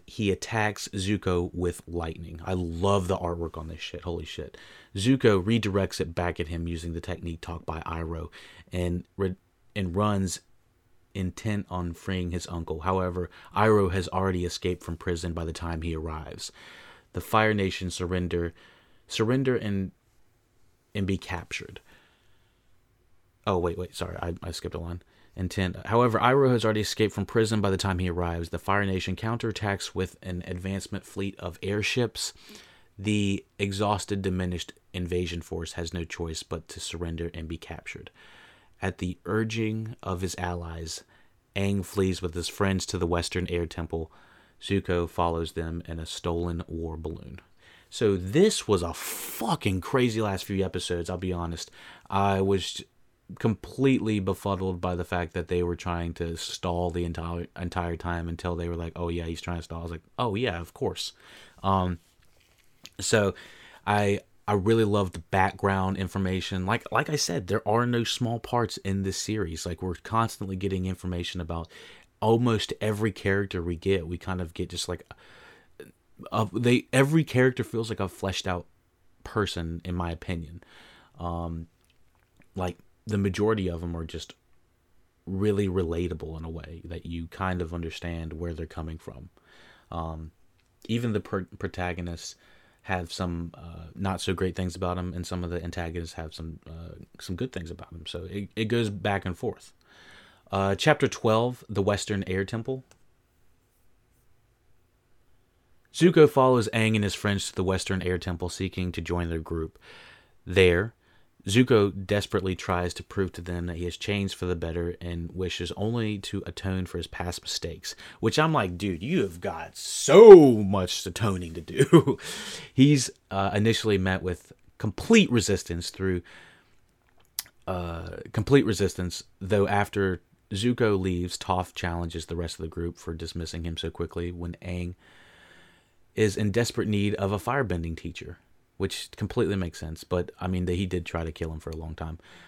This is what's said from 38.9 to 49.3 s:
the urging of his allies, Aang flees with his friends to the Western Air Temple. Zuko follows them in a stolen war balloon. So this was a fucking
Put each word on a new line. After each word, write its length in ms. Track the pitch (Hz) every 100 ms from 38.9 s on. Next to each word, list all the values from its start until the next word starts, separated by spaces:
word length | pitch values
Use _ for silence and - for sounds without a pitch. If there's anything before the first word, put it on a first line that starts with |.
| -
the 220 | 90 87 -
urging 720 | 107 113 110 110 110 110 123
of 200 | - 90
his 140 | 92 -
allies, 640 | 90 87 85 82 82 - - _ - _ _ -
Aang 300 | 98 101 92
flees 360 | - 95 90
with 120 | 90
his 160 | 85 82
friends 380 | - 101 95 -
to 100 | 92
the 100 | 85
Western 380 | 87 82 95 87
Air 200 | 87 82
Temple. 440 | - 82 82 80 - - - _ _
Zuko 480 | - 98 - 87 85
follows 440 | - 85 82 82
them 320 | - 82 85 -
in 120 | 82
a 60 | 80
stolen 560 | - 90 85 87 85 -
war 300 | 82 82 80
balloon. 420 | 82 82 64 67 - _ - - _
So 260 | - 113 98
this 500 | 92 127 208 - -
was 140 | 98
a 140 | 85 80
fucking 840 | - - -